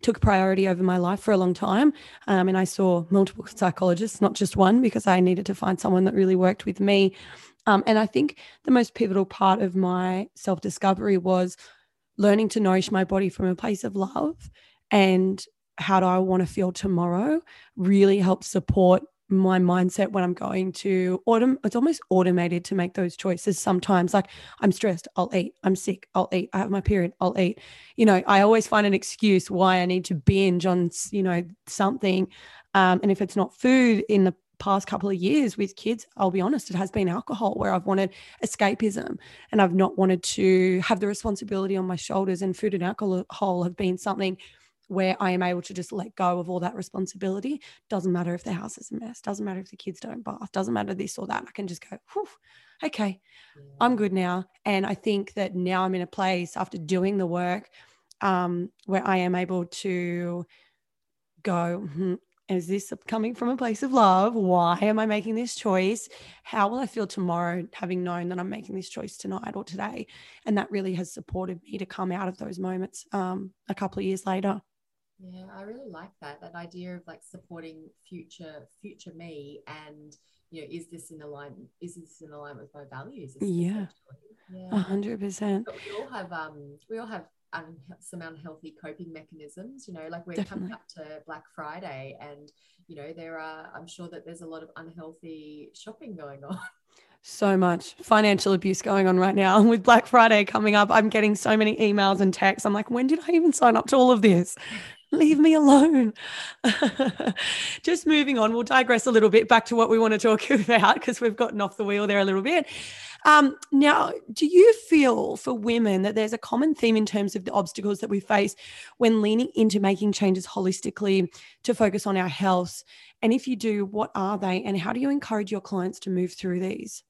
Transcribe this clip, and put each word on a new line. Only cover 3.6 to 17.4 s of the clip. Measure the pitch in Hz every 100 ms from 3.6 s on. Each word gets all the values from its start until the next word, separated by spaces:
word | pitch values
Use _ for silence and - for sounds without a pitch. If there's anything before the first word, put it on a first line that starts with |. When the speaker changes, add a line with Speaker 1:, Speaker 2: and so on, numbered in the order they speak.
| 185 - 185 175 214 -
Speaker 1:
not | 202
just | - 202 202
one, | 185 233
because | 247 220 202
I | 185
needed | 185 180 202
to |
find | 190 185 190
someone | - 185
that | 190
really | 220 185 185
worked | 185 202
with | - 185
me. | 202 202 190 190 - - - _ -
Um, | 202 214
and | 214
I | 220
think | 254 294 - - -
the | -
most | 254 233
pivotal | - 220 190 190
part | - 190 196
of | 196 185
my | 185 180 185 185 214 -
self-discovery | - 175 202 - 196 190 214 190
was | 175 185 180 - - _ _ _ _ -
learning | 202 208 220
to | 226
nourish | 196 185 185
my | 196
body | 190 196 190
from | - 185
a | 180
place | 233 202
of | 233
love | 196 190 277 302 330 - _ _ _ _
and | 208 190 185 190 190 - _ _ -
how | 165 190
do | 185
I | 185
wanna | 190 185 180
feel | - 185
tomorrow | 175 196 175 175 175 247 320